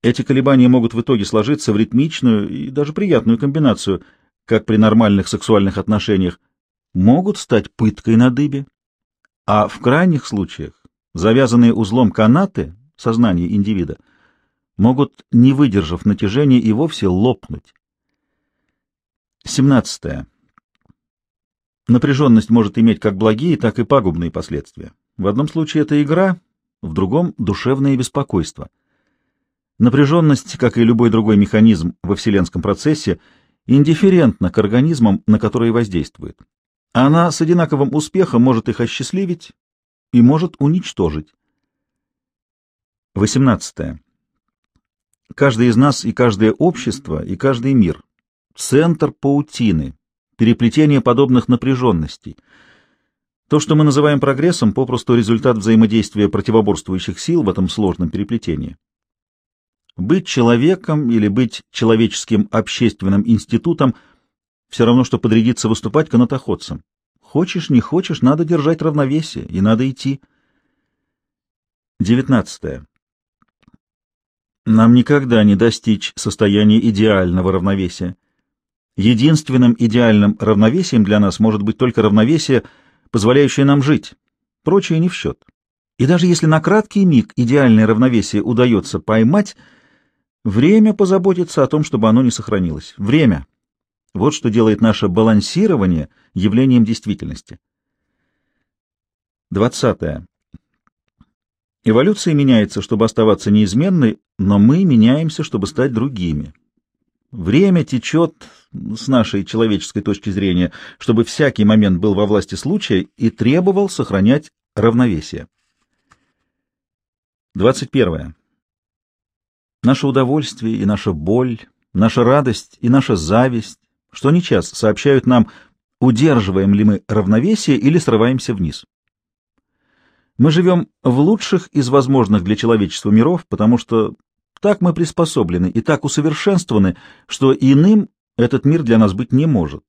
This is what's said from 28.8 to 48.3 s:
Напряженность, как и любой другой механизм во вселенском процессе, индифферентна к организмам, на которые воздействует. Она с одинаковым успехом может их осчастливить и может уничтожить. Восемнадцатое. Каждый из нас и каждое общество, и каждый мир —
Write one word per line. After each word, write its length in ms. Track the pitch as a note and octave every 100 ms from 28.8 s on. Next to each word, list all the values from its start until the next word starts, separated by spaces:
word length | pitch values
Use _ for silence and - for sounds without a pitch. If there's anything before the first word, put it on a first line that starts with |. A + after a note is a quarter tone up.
| _ _ _ _ _ _ _ _ _ _
Напряженность, 800 | A#2 C3 C#3+ E3+ D#3+ C#3 - -
как 220 | B2 A#2+
и 60 |
любой 260 | A2+ A#2 A#2+
другой 260 | A2+ G#2+ G#2
механизм 580 | G2+ A2 A2 G2 E2 -
во 120 | F2
вселенском 480 | G2 - G2 F2 F2
процессе, 560 | G2 F#2+ D3 D#3 - F2+ _ _ _ _ -
индифферентна 840 | C3 D3 D#3+ G3 F#3 C#3 - F2+
к 80 | -
организмам, 640 | G2+ A#2 D3+ D#3 A2 G2 -
на 120 | G#2+
которые 340 | G#2+ B2 A#2
воздействует. 640 | A2+ A2 F2+ D2 _ - - _ _ _ _ _
Она 380 | A#2+ C3 D#3+ E3+
с 100 | D3
одинаковым 540 | D#3+ F3 E3 C#3+ C#3
успехом 480 | D3+ D3+ F#3 F#3 A#2+
может 260 | B2 A2+ A#2
их 120 | G#2+
осчастливить 720 | A#2+ - B2+ F#3 F#3+ E3+ - _ _ _ _ _ _
и 100 | B2
может 320 | A#2 D#3 F3+ -
уничтожить. 680 | C#3+ F3 - - E2+ D#2 D#2 _ _ _ _ _ _ _ _ _ _ _ _ _ _ _ _ _ _
Восемнадцатое. 840 | - G#2 B2+ C3+ G#3 - - D2 D#2 _ _ _ _ _ _ _ _ _ _ _ _ _
Каждый 340 | - C#3 A2+ B2
из 80 | A2
нас 280 | C#3+ C3
и 80 | -
каждое 400 | - B2 G2 G#2+
общество, 720 | - E3 - - B2+ - D#3
и 120 | - -
каждый 380 | C3+ B2 C3+
мир — 280 | C3+ F2+ D2 _ _ _